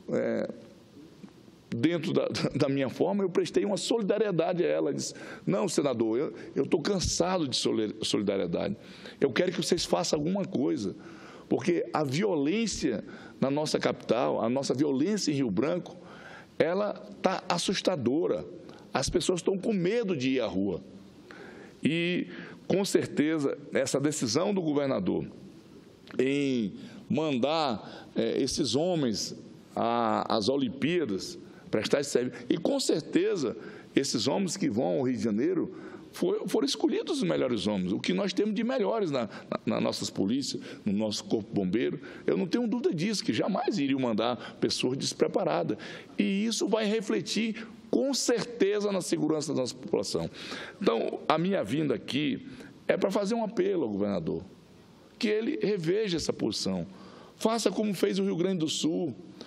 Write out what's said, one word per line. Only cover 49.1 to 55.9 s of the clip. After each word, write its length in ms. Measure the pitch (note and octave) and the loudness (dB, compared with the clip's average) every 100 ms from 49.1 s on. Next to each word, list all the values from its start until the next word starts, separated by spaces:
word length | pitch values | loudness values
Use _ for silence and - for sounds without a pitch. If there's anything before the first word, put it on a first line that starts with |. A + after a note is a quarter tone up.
| E3 D3+ D#3 C#3+ | 0 2 0 0
da 80 | C3 | -2
nossa 120 | B2 | -2
população. 560 | - - A2+ G2 - E2 - - - - - | -4 -2 0 0 -2 -4 -6 -10 -10 -12 -2
Então, 380 | G3 A3+ - - - | 2 2 0 -2 2
a 120 | D#3 | 2
minha 260 | F3+ F#3+ | 4 0
vinda 320 | A2 C#3+ D3+ G#2+ | 0 0 0 0
aqui 500 | - A#2+ D3+ - - - - - - | -2 -2 0 -2 -6 -16 -18 -6 -2
é 120 | E3+ | 2
pra 120 | G3 | 2
fazer 240 | G#3 G3 | 2 0
um 120 | A#3 G#3+ | -2 -2
apelo 380 | - F#3+ F#3 | 0 0 0
ao 60 | B2 | 0
governador, 540 | G2 G2+ F#2+ D#2+ E2 - - - - - - - - | 0 0 0 -2 -4 -8 -16 -20 -20 -20 -20 -20 -4
que 120 | G#3+ | 0
ele 280 | G#3+ A3+ - | 0 0 0
reveja 560 | F3 G#3 D#3 | 0 0 0